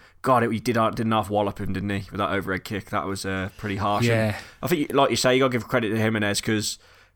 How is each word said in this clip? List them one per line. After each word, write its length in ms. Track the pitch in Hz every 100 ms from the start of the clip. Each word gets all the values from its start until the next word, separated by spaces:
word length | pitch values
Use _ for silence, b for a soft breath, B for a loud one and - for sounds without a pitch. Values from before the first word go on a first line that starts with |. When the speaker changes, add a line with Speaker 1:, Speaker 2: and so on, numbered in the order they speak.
| b b
Speaker 1:
God, 220 | - 123
it, 80 | 117
he 80 | 110
did, 140 | 127
didn't 380 | 113 113 101 113
half 180 | 113 98
wallop 300 | 104 101 98
him, 120 | 98
didn't 160 | 95 101
he, 160 | 98 95
with 80 | 95
that 120 | 98
overhead 340 | 98 90 92
kick? 260 | - 104 -
That 160 | 104 80
was, 180 | 95
uh, 240 | 95 95 95 -
pretty 200 | 104 98
harsh. 300 | 104 104 117
And 240 | 113 107
Speaker 2:
Yeah. 40 | 104 B B
Speaker 1:
I 40 | -
think, 240 | 175 147
like 160 | 139 139
you 60 | 117
say, 180 | 127
you 60 | 127
gotta 120 | 131
give 140 | 123 107
credit 220 | 127 110
to 60 | 110
Jimenez, 440 | 110 110 104 101
'cause, 360 | - 107 101 - b b b